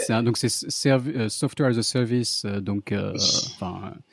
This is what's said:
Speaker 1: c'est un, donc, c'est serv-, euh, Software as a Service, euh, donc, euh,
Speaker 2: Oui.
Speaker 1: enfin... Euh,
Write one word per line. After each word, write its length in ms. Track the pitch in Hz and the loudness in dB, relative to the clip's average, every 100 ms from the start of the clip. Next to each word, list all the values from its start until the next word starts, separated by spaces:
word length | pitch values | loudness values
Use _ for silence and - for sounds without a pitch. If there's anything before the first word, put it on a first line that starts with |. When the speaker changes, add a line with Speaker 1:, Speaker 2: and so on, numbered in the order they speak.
| - | 4
Speaker 1:
c'est 60 | |
un, 100 | 113 | 2
donc, 140 | 117 113 | 2 2
c'est 120 | 117 | 0
serv-, 680 | - - - 139 131 135 135 | 0 -4 0 4 4 2 -2
euh, 120 | 107 | -2
Software 420 | - 139 - 135 | 0 -2 2 2
as 80 | 113 | 2
a 40 | |
Service, 640 | 107 127 117 123 113 - | 2 0 2 2 0 -2
euh, 160 | 104 101 | -2 -2
donc, 320 | 98 101 - | -2 -2 -2
euh, 200 | 101 98 | -2 -2
Speaker 2:
Oui. 80 | 98 98 - - - | 0 0 0 -2 -6
Speaker 1:
enfin... 240 | - 92 | -8 -6
Euh, 140 | 98 - - | -10 -14 -20